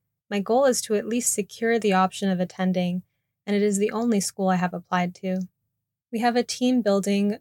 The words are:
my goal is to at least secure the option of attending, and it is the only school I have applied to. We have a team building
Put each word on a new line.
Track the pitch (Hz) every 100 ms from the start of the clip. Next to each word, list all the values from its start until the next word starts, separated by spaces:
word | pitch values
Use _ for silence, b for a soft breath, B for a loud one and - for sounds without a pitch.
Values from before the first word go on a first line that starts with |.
| _ _ -
my | 202
goal | 190 240 277
is | 220
to | -
at | 208 214
least | 233 -
secure | - 190 - 226 233
the | 208
option | 185 185 - 196
of | 180
attending, | 180 - 185 180 180 180 - _ _ _ -
and | 202
it |
is | 208 196
the | 208
only | 214 233 202
school | - - 190
I | 180
have | 180
applied | 175 - 180 180 -
to. | 190 185 185 _ _ _ _ _ _
We | 226
have | 240 240
a |
team | 233 - 247 254
building | 214 196 202 202 202 208